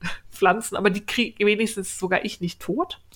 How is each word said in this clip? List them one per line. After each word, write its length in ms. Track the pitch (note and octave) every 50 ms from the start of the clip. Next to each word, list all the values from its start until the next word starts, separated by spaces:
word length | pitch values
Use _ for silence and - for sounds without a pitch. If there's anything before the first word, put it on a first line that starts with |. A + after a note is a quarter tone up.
<laughs> 280 | - E3+ - - - -
Pflanzen, 460 | - - G3 F#3 F3+ A3 A3+ - -
aber 140 | - F#3 G#3
die 140 | F#3 G#3 -
krieg 340 | - - - A#3 - - -
wenigstens 580 | G3+ G#3 G#3+ G#3 A3+ G#3+ - - F#3 - - -
sogar 260 | F#3+ F3+ F#3 - -
ich 160 | - - -
nicht 200 | F3 F3 - -
tot. 380 | - - F3+ C4 F4+ - - - - - -